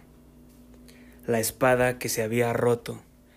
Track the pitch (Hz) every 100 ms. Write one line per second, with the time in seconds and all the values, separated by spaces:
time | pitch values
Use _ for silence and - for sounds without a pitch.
0 | - - - - - - - - - -
1 | - - - 113 110 - 131 123 127 123
2 | 113 - 110 120 117 117 120 120 - 117
3 | - - _